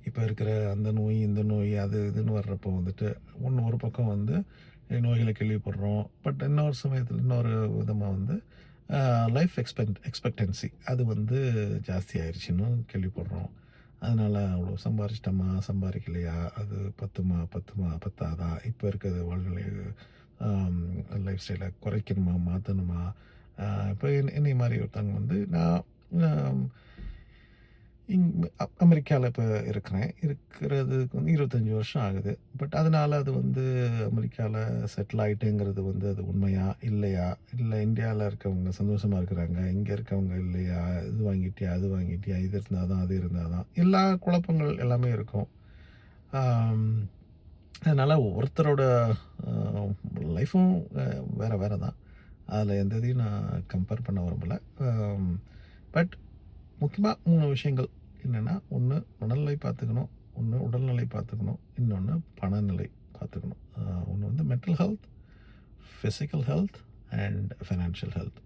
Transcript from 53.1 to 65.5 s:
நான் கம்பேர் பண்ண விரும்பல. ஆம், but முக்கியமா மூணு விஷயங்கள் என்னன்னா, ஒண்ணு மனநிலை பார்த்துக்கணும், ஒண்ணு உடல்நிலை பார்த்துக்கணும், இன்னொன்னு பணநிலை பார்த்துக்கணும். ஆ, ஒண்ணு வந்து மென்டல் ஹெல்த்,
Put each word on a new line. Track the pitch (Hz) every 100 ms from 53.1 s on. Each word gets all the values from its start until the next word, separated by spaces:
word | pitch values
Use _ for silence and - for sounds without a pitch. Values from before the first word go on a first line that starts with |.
| 127
நான் | 110 101 101 - 92
கம்பேர் | 180 180 110
பண்ண | - 98 87
விரும்பல. | 82 85 151 - -
ஆம், | 131 113 104 101 92 90 - - - - -
but | - 175 - - - - - - -
முக்கியமா | 143 - 208 220
மூணு | - 165 147
விஷயங்கள் | 135 147 131 127 - - - 131
என்னன்னா, | 117 117 190 - 127
ஒண்ணு | 123 147 - -
மனநிலை | 110 131 147 143
பார்த்துக்கணும், | 123 120 117 113 147 - - -
ஒண்ணு | 113
உடல்நிலை | 120 123 123 131 123 120
பார்த்துக்கணும், | 107 107 107 101 - - -
இன்னொன்னு | 120 98 95 165 -
பணநிலை | - 95 101 101 92 95 - -
பார்த்துக்கணும். | - - - - - - -
ஆ, | 101 90
ஒண்ணு | - 95 104
வந்து | 127
மென்டல் | 151 123 185 160
ஹெல்த், | 180 214 - - - - -